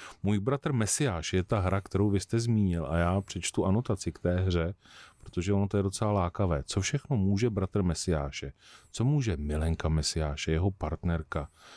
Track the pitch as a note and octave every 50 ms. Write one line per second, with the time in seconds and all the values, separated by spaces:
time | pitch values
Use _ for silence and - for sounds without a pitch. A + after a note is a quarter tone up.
0 | - - - - - G2 G#2 G2+ G2 A#2 C#3 C#3 - E3 C#3 A#2 A2 G2+ - -
1 | D3 C3 F#2 E2 D#2+ - - F#2 F2 - A#2+ G#2 F#2 F#2 F#2 G2 - - - F#2+
2 | G2+ G#2 G2 G2 - - - A#2 A#2 A#2 A2+ G#2+ G2+ F#2 E2+ E2 D#2+ C2+ D#2+ E2+
3 | E2+ F2 F#2 G2 G2+ - - F#2 - - - - F2+ F#2+ F#2+ A2 A#2 - G#2+ -
4 | - - - - - F2+ F2+ F2+ F#2+ F#2+ F2 E2+ E2 E2+ G2+ - _ - - -
5 | - - - _ - - - F2+ F2 F#2+ G2+ G2 G2+ G2 - G2+ F#2+ G2 F#2+ -
6 | A2 G#2 G#2 G2+ F2 F2 - - G#2 F2+ E2 C#2+ C#2+ - - G2 F#2+ - - C#3+
7 | - - C3+ G#2+ F#2+ G2 G2+ G2 A#2 B2 G#2 G2 F#2+ F#2 - G#2 F#2+ F2 D#2+ -
8 | - - E2+ D2+ C#2+ C#2+ - - - C#2 - _ _ - - - - _ - -
9 | A2+ C3 D3+ D3 B2+ A2+ F2 D2+ D2 D2 D2+ D#2 D#2+ E2 E2 - - D#2+ D#2 D#2+
10 | D#2 - - E2 D#2 D2 D2 - - - D#2+ D#2+ F#2 G2+ F#2+ - - D2+ D#2 -
11 | - F2 E2+ D#2+ D#2 - - - - - _ _ - - -